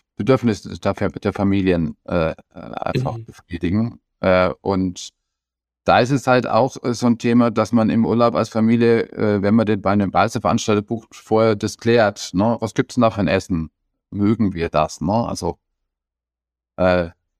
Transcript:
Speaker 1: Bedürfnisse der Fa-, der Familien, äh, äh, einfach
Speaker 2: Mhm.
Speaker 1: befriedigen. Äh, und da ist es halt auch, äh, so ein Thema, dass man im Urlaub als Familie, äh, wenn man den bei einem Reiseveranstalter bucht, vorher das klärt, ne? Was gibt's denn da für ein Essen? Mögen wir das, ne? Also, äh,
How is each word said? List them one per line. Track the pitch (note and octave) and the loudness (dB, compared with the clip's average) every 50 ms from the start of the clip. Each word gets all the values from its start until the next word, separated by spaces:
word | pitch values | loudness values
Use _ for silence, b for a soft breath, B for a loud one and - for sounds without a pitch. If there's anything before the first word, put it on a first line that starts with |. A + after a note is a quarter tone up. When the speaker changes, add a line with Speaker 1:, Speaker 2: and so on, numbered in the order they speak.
| _ _ _ | _ _ _
Speaker 1:
Bedürfnisse | - G#2 G#2+ C3 - - A#2 G#2 - - - F2+ F2 | -6 0 2 2 2 2 0 -2 -2 -4 -12 -12 -6
der | - G2+ F#2+ | -4 -4 -4
Fa-, | - G#2 F2+ | -2 -4 -6
der | - - - G#2 F#2+ | -4 -4 -6 -4 -4
Familien, | - G2+ G2 G2 G2+ F#2 F#2 F2+ F2 E2 D2+ - _ _ | -2 0 0 0 2 2 2 2 2 0 -4 -6 _ _
äh, | - F2 F2 D#2+ D#2+ | -4 -2 -2 -2 -2
äh, | - - - _ - | -4 -8 -14 _ -20
einfach | - - - - - - - - - B2+ D2+ - A#2 | -18 -16 -14 -12 -10 -8 -6 -4 -4 -4 -4 -6 -8
Speaker 2:
Mhm. | A2 | -12
Speaker 1:
befriedigen. | - - - - - F2 E2+ - E2+ F#2 G#2+ A2+ A#2 - - _ _ _ _ | -18 -20 -20 -18 -12 -10 -6 -4 -2 -2 -2 -2 -4 -6 -12 _ _ _ _
Äh, | - F#2+ F#2 F#2 F#2 F2 - - | 0 2 2 4 2 0 -2 -4
und | - G2 G2 F#2+ F#2+ F#2 F2+ - - - _ _ _ _ _ _ _ _ _ _ _ _ _ _ - | -4 -2 -2 0 -2 -4 -4 -8 -14 -18 _ _ _ _ _ _ _ _ _ _ _ _ _ _ 0
da | - F2 G2+ | 2 4 4
ist | B2 A#2+ | 4 4
es | C#3+ C3 - C3 | 0 -2 0 2
halt | B2+ B2 A#2+ | 2 2 2
auch, | - G#2+ A2 B2+ C3 - - - | 2 0 0 0 0 -2 -6 -6
äh, | B2 A#2+ | -4 -4
so | A2 B2 A#2+ | 0 0 0
ein | A#2 A#2 | 0 0
Thema, | - A#2+ A#2 B2 A#2+ A#2 | 0 2 2 4 2 2
dass | G#2 A2+ G#2+ - | 2 0 -2 0
man | A#2+ A#2 A2 G2 | 2 0 2 2
im | D2 A2+ A2+ | 2 0 2
Urlaub | D#2+ G#2 A#2 A#2+ A#2 - | 2 2 2 2 2 2
als | D#2 A2+ - | 0 -2 -2
Familie, | - A2+ A2 A2 A#2 A#2 A#2 A#2 A#2 A2+ - - | -2 0 2 2 2 4 4 4 2 2 0 -2
äh, | - - G#2+ G#2 G#2 G#2 | -4 -4 -2 0 0 0
wenn | F#2+ G2+ G#2+ | 2 2 2
man | A#2 A2 | 2 2
den | G2+ A2 G2 | 2 0 -2
bei | - F#2+ | 0 0
einem | G2+ G#2 G2+ F2+ | 0 0 0 0
Reiseveranstalter | - E2+ G2 A2+ - A2+ - F#2+ G2 A2+ - - G#2+ G#2 G2+ | 0 0 0 0 -2 -2 -2 0 0 0 0 0 0 0 0
bucht, | - A#2+ A2 - _ - | -4 -8 -10 -10 _ -20
vorher | - - - A2 A2 A2 A2+ G#2+ | -16 -6 -2 0 2 2 2 2
das | G#2 A2 G#2+ - - | 0 -2 -6 -6 -4
klärt, | - A#2 A#2 A#2+ A2 G2+ G2+ - - - - | 0 2 2 4 4 2 0 -4 -10 -6 -2
ne? | F2+ G#2 A#2 A#2 - | 0 0 0 0 -2
Was | A2+ - - | -4 -6 -4
gibt's | - - - - | -4 -4 -4 0
denn | B2 | 0
da | A#2+ A2+ | 0 2
für | - G#2 | 2 0
ein | G2 D2 | -2 0
Essen? | E2+ F#2+ - - F2+ D#2+ D#2+ - _ _ _ _ _ _ _ - | 0 -2 -2 -2 -4 -6 -6 -6 _ _ _ _ _ _ _ -12
Mögen | - G2+ G2+ G2+ A#2 - A2 F#2+ - | -6 -2 0 0 2 2 0 -2 -2
wir | E2 E2 E2 | -4 -4 -2
das, | - D#2 D#2 D#2 - - | 0 0 -2 -2 -4 -6
ne? | D2 D#2+ G#2 A#2 A#2 D#2+ | -4 -2 -2 -2 -2 -4
Also, | - - F#2 E2+ - - _ _ _ _ _ _ _ _ _ _ _ _ _ _ _ _ _ _ _ _ _ _ _ - | -6 -6 -6 -6 -8 -8 _ _ _ _ _ _ _ _ _ _ _ _ _ _ _ _ _ _ _ _ _ _ _ -2
äh, | F2+ F#2 F2+ F2+ E2+ E2+ - _ _ _ _ _ | 0 0 0 0 -2 -4 -8 _ _ _ _ _